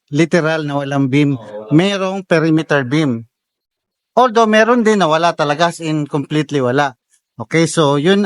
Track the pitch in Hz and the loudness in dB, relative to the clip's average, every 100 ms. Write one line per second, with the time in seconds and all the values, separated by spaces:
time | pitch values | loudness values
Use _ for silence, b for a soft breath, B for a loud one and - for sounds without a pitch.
0 | - 147 165 175 156 160 147 143 139 143 | -8 -2 2 2 0 -2 -4 -6 -4 -2
1 | 135 139 143 131 - - - 151 196 196 | 0 2 0 -2 -8 -16 0 2 2 -2
2 | 190 196 190 165 165 156 156 147 123 151 | -4 -6 -2 0 2 0 0 -2 0 -2
3 | 151 117 117 _ _ _ _ _ _ _ | 0 -2 -8 _ _ _ _ _ _ _
4 | _ - 254 220 220 214 220 247 214 208 | _ 0 2 4 2 4 4 2 2 2
5 | 165 160 170 165 147 147 175 165 165 156 | 2 2 0 0 -2 0 -2 -2 -4 -4
6 | 143 151 135 151 143 143 123 135 139 - | -2 -4 -4 -4 -2 -2 0 0 -2 -4
7 | _ _ _ - 117 160 165 - 147 143 | _ _ _ -18 -4 -2 0 0 0 2
8 | 156 202 | 0 0